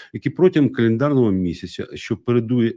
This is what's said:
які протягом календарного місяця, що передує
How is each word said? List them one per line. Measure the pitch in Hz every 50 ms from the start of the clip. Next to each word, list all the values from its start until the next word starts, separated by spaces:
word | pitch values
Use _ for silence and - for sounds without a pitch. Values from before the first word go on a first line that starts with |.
| - - -
які | - - -
протягом | - - 180 185 180 156 143 120
календарного | - - 117 113 113 113 143 147 143 131 120 104
місяця, | 95 92 92 87 85 - 95 87 - - - - 76
що | - - - 117
передує | - _ 123 120 123 117 113 123 123 117 117 -